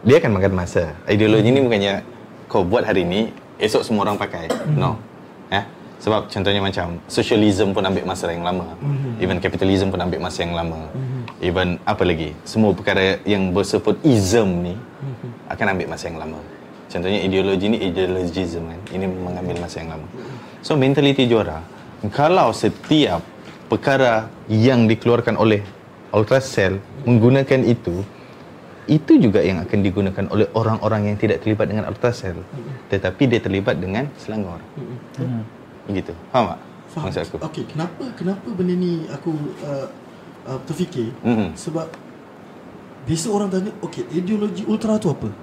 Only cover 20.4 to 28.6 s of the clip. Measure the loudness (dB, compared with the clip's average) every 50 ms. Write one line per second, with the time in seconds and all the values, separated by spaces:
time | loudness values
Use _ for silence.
20.4 | -16 -18 -20 -16 -2 0 2 4 4 4 4 4 4 4 4 4 4 4 4 4
21.4 | 4 0 -4 -10 -12 -14 -18 -20 -20 -20 -14 -8 -8 -4 0 2 4 4 6 6
22.4 | 4 4 2 2 0 0 0 -2 -2 2 4 4 4 4 2 -2 -4 -8 -18 -20
23.4 | -20 -20 -20 -20 -4 -2 -2 0 2 2 4 4 6 4 4 2 0 -4 -14 -18
24.4 | -4 0 2 6 6 6 6 6 6 6 4 2 4 2 2 4 2 0 2 4
25.4 | 4 4 4 2 0 -6 -16 -20 -20 -20 -20 -20 -12 -2 0 0 2 4 2 2
26.4 | 2 0 0 0 2 2 0 -2 -6 -12 -16 -6 2 4 4 6 8 6 6 6
27.4 | 4 4 2 4 4 4 2 2 0 -4 -4 -4 -6 -8 -12 -20 -20 -20 -20 -20
28.4 | -20 -20 -20 -20